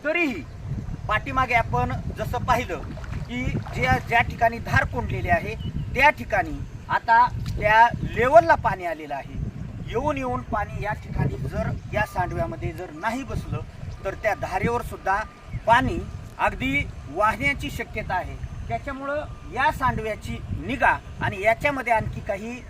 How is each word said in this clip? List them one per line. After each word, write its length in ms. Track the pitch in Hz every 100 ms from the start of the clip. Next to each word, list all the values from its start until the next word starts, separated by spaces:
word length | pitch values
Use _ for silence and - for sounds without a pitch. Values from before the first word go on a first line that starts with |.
तरीही 400 | 294 339 330 196 - - - - - - -
पाठीमागे 460 | 208 - 262 254
आपण 380 | 233 226 240 247 254 - -
जसं 260 | 214 -
पाहिलं 380 | - 240 254 156 - - - -
की 220 | - 240 254
ज्या, 520 | - - - 254 254 -
ज्या 140 | 233
ठिकाणी 360 | 240 - 233 233
धार 260 | - 262 -
कोंडलेली 440 | 170 - 185 175
आहे 240 | 135 202 220 170 - - -
त्या 140 | 285
ठिकाणी 480 | 302 233 202 160 143 139 - -
आता 360 | - - 226 247 - -
त्या 380 | - 208 220 233 226
लेवलला 520 | - 202 240 311 330 302
पाणी 300 | 226 190 175
आलेलं 300 | 156 151 139
आहे. 180 | 127 135 - - - - -
येऊन 280 | 208 285 277
येऊन 240 | 254 247
पाणी 400 | 240 214 202 -
या 100 | 196
ठिकाणी 440 | 214 - - - - -
जर 200 | 208 - - -
या 120 | 202 214
सांडव्यामध्ये 680 | - 175 - 226 - 175
जर 180 | 165 180
नाही 300 | 151 214 247
बसलं 360 | 233 208 - 156 151 - - - 196
तर 100 | 180
त्या 100 | 214 190
धारेवर 460 | - 185 214 240
सुद्धा 360 | - 196 190 196 214 - - - -
पाणी 320 | 233 262 165 - - - -
अगदी 460 | 208 202 254 277 285 - -
वाहण्याची 600 | 285 311 - 277 277 285
शक्यता 440 | - 226 220 208 185
आहे. 200 | 160 - - - -
त्याच्यामुळं 580 | 226 - 269 277 294 294 - -
या 180 | 220 285
सांडव्याची 680 | 302 254 226 220 208 - 233 - -
निगा 400 | 160 269 233 160 - -
आणि 200 | - 202
याच्यामध्ये 500 | 208 226 294 277 240
आणखी 280 | 226 220 233
काही 380 | - 196 220 247